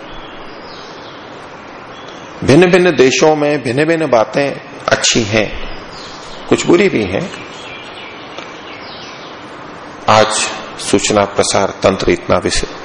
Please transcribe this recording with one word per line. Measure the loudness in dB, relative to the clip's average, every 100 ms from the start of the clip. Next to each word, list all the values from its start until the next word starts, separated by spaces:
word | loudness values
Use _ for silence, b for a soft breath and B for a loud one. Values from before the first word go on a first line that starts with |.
| -16 -14 -14 -16 -16 -16 -16 -16 -16 -16 -16 -16 -16 -16 -16 -18 -16 -16 -16 -16 -16 -16 -16 -4
भिन्न | 6 8 8
भिन्न | 6 6 6
देशों | 6 6 6 6
में | 2 2
भिन्न | 0 0 2
भिन्न | 2 4
बातें | 4 4 2 0 -2 -12 -8 -2
अच्छी | 0 2 2
हैं, | 2 2 0 -4 -8 -8 -12 -14 -14 -14 -14 -14 0
कुछ | 0 4
बुरी | 4 4
भी | 2
हैं। | 0 -2 -6 -10 -14 -14 -14 -14 -16 -16 -16 -16 -14 -14 -14 -16 -16 -16 -14 -14 -14 -16 -16 -16 -16 -16 -16 -16 -16 -6 4
आज | 6 6 2 -4 -6 -10 -10
सूचना | 0 0 2 2 2
प्रसार | 2 2 2 0 2
तंत्र | 2 4 2
इतना | 2 2 0
विस-, | 2 -2 -4 -4